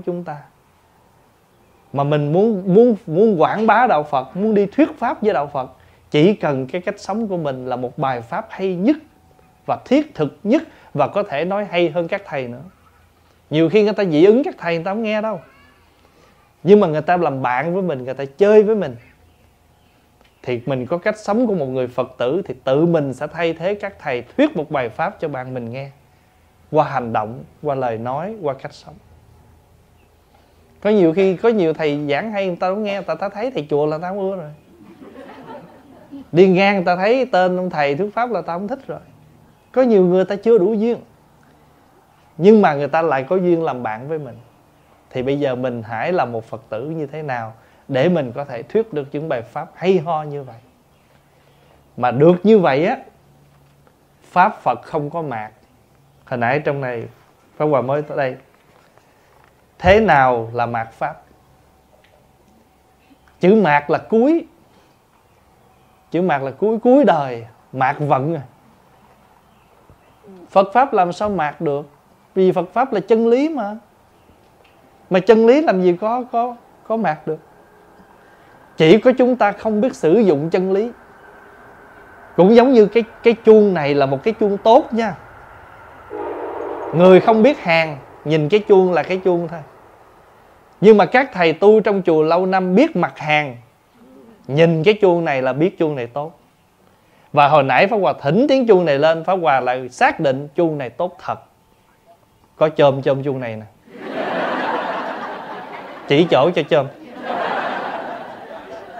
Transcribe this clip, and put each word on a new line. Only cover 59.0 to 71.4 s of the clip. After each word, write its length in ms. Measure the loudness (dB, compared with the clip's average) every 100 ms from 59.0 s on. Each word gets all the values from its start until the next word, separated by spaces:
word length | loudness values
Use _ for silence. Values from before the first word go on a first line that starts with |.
| _ _ _ _ _ _ _ _
Thế 200 | 4 4
nào 500 | 4 4 4 0 -4
là 120 | -6 -6
mạt 260 | -6 -10
pháp? 300 | -10 -10 -10 _ _ _ _ _ _ _ _ _ _ _ _ _ _ _ _ _ _ _ _ _ _
Chữ 160 | 4 4
mạt 340 | 4 2 0
là 80 | -4
cuối. 480 | 0 2 2 0 -4 _ _ _ _ _ _ _ _ _ _ _ _ _ _ _ _
Chữ 100 | -2
mạt 200 | 0 -2
là 100 | -4
cuối, 280 | -4 -2 0
cuối 240 | 4 6
đời, 420 | 6 2 -2 -8 -14 _ _
mạt 220 | -4 -2 -2
vận 360 | 0 0 0 -6
à. 60 | -10 _ _ _ _ _ _ _ _ _ _ _ _ _ _ _ _ _ -20 -20 -2
Phật 240 | 0 2
Pháp 200 | 2 2
làm 200 | 0 -2
sao 160 | -2 -4
mạt 320 | -2